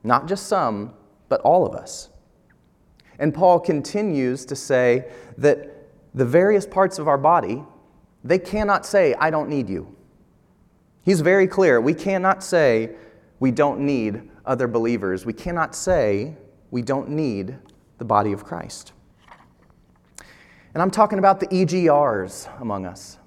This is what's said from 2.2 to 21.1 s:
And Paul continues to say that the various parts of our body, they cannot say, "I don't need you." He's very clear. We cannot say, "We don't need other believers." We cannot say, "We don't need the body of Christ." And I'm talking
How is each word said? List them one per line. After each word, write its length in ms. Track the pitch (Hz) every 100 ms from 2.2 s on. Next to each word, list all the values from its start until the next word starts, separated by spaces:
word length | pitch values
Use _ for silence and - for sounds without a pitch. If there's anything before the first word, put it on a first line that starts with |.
| _ _ _ _ _ _ _ _ _ -
And 160 | 156
Paul 260 | 147 185 175
continues 840 | 175 151 139 208 214 147 127 131 -
to 100 | 135
say 560 | - 127 123 123 131 - - -
that 520 | 143 131 - - - _ _
the 120 | 127 123
various 420 | 156 196 208 196
parts 320 | 190 190 -
of 80 | 151
our 100 | 139
body, 460 | 151 170 98 123 143 _ _ _ _ _
they 160 | 127 185
cannot 460 | 185 214 208 196 -
say, 300 | 202 160 117
"I 140 | 160
don't 200 | 156 147
need 180 | 143 -
you." 280 | 90 - - _ _ _ _ _ _ _ _ _ _
He's 200 | - 185
very 260 | 156 196 185
clear. 340 | 196 180 120
We 120 | 123
cannot 500 | 160 196 190 190 190
say, 480 | - 175 143 113 113 - - _ _ _
"We 120 | 131
don't 280 | 120 147 120
need 500 | 143 135 107 107 - - -
other 220 | 127 123
believers." 580 | 117 117 117 95 92 120
We 80 |
cannot 420 | 113 180 175 156 -
say, 600 | - 175 110 101 131 156 - _ _
"We 100 | 123
don't 280 | 117 139 -
need 480 | 147 151 101 95 131 - _ _ _
the 80 | 117
body 260 | 104 104
of 120 | 98
Christ." 500 | - 87 - - - _ _ _ _ - _ _ _ _ _ _ _ - - - - _ _
And 80 | 156
I'm 100 | 185
talking 280 | 202 208